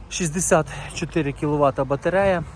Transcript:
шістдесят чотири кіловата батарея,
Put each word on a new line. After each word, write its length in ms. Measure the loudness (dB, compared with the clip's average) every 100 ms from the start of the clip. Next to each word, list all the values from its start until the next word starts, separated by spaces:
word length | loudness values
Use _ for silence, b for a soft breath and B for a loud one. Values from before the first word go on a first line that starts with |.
| -12
шістдесят 560 | -4 -2 -2 4 4 4 B B
чотири 380 | -8 -4 -2 -2
кіловата 520 | -2 -2 4 2 2
батарея, 600 | -2 -2 0 2 2 0 -4